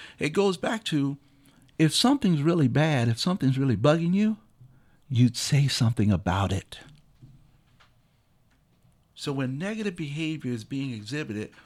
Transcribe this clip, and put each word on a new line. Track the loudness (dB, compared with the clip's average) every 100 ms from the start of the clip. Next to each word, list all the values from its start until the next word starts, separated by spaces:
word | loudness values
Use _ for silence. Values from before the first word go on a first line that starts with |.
| -18 -6
It | -4
goes | 0 0 0
back | -4 -6 -4
to | -2 -2 -4 _ _ _ _ _ 0
if | 2 4
something's | 2 4 2 2
really | 2 4 4
bad, | 4 2 2 0
if | 0
something's | -2 0 0 2
really | 0 2
bugging | 4 4 2
you, | 2 0 -2 _ _ -20 -20 _ _ -4
you'd | 2 2 2
say | 0 2 2
something | 2 0 2 2
about | 2 0 0 0
it. | -2 -6 -18 -20 -20 _ _ -20 -20 _ _ _ _ _ _ _ _ _ _ _ _ _ _ _ _ _ -12
So | -6
when | -4 -4 -4
negative | -6 -6 -6 -6
behavior | -8 -6 -6 -6 -6
is | -6
being | -6 -8 -6
exhibited, | -8 -8 -8 -6 -8 -10 -14